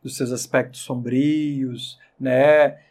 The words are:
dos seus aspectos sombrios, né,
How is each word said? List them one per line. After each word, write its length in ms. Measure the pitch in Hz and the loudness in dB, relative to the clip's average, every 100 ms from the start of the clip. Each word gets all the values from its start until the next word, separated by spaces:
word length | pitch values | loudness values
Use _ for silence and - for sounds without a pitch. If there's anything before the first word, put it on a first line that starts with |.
dos 160 | 131 - | -12 -6
seus 140 | 123 | -6
aspectos 500 | 123 - 131 127 - | -6 -2 -2 -2 -8
sombrios, 1160 | - 123 120 127 147 151 151 143 131 117 - - _ - | -10 -8 -4 0 0 0 -2 -4 -6 -8 -14 -18 _ -8
né, 600 | 131 127 143 151 143 143 _ | 0 4 6 6 4 0 _